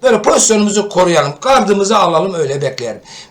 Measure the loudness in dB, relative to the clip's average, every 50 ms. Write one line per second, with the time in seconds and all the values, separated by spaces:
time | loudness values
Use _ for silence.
0 | 0 2 2 2 2 2 0 2 2 2 2 2 2 0 0 -2 -2 -2 0 0
1 | 2 2 2 0 0 -2 -4 -4 0 2 2 2 2 2 0 0 0 0 0 0
2 | 2 2 0 0 0 -2 -2 -4 -4 -4 -4 -4 -4 -6 -6 -6 -8 -10 -10 -10
3 | -14 -20 -20 -20 -20 -20